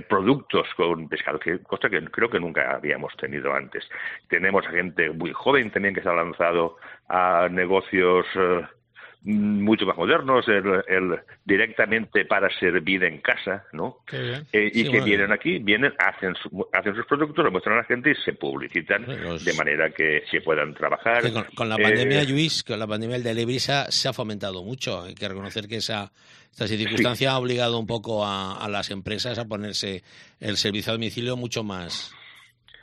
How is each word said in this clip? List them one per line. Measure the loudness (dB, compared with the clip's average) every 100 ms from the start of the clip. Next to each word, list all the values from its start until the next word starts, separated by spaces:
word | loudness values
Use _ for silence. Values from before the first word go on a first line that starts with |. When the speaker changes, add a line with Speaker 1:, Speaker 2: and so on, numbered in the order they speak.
| 2
Speaker 1:
productos | 2 4 2 0 -2 0 0
con | 0 0 -4
pescado, | -6 -4 -4
que, | -4 -6
cosa | -4 -2 -2
que | -2 -4
creo | -2 0
que | 0
nunca | -2 0 0 -2
habíamos | -2 -2 -6 -8
tenido | -8 -4 -2
antes. | -2 -4 -10 -10 -10 -12 -12 -2
Tenemos | 0 2 2 0
a |
gente | -2 -2 0 0
muy | -2 -6
joven | -2 2 4 2
también | 0 0
que | 0
se | 0
ha |
lanzado | 0 0 0 2 2 0 -4 -18 -16 -2
a | 2 4 4 4
negocios, | 2 2 2 2 4 6 4 2 2
eh, | 2 2 -2 -14 _ -20 -20 -8
mucho | 0 2 2 2 4 4 2
más | 2
modernos, | 2 2 4 4 4
el, | 4 4 2 2
el | 2 2 -2 -6 -6 2
directamente | 4 4 2 2 0 0 0 2
para | 2 2 2
servir | 2 2 2 2
en | 2 0
casa, | -2 -2 -2 -6 -8
¿no? | -8 -8 -8 -12
Speaker 2:
Qué | -8
bien. | -6 -8 0
Speaker 1:
Eh, | 2 2
y | 2
Speaker 3:
Sí, | 2
Speaker 1:
que |
Speaker 3:
bueno. | 2 4
Speaker 1:
vienen | 2 2
aquí, | 0 0 0
vienen, | 2 4 2 2
hacen | 0 0 -4 -4
su-, | -6 -6 -2
hacen | -2 0 -4
sus | -2
productos, | 0 0 2
los | 2
muestran | 2 2 2
a |
la |
gente | 2 0 2
y | 0
se | -2
publicitan | -4 -4 -4 -4 -4 0 -2 -2 -8
Speaker 3:
Los | -6 -4 -2
Speaker 1:
de |
manera | 0 2 2 0
que | 2 2 2 0
se | -2
puedan | 0 0 0
trabajar. | -2 -2 0 2 2
Speaker 3:
que | 2
con, | -2 -6 -4
con | -2
la | 2
Speaker 1:
Eh, |
Speaker 3:
pandemia, | 4 4 4 2
Luis, | 2 2 0 -2
con | -4 -4
la | -4
pandemia | -4 -4 -4
el |
delivery | -2 -2 -2 -2
se | 0
ha, | 0 0
se | 0 0
ha |
fomentado | -4 -6 -6 -6 -8
mucho. | -8 -8 -6 -6
Hay | -8
que | -10 -8
reconocer | -8 -8 -8 -8
que | -6
esa, | -4 -4 -8 _ -20 -20 _
esta | -6 -2
circunstancia | 0 0 2 2 2 0
Speaker 1:
Sí. | 0
Speaker 3:
ha |
obligado | 0 0 0 0
un | -2
poco | -6 -2 -2 0
a, | -2 -4 -6
a | -6
las | -4 -6
empresas | -8 -6 -6 -4 -6
a | -6
ponerse | -6 -6 -6 -6 -6 -12 -20 -20 -10
el | -4 -2
servicio | 0 -2 -2
a | -2
domicilio | -4 -4 -6 -4
mucho | -6 -6
más | -4 -6 -6 -8 -10 -16 -20 -20 -20 _ _ -20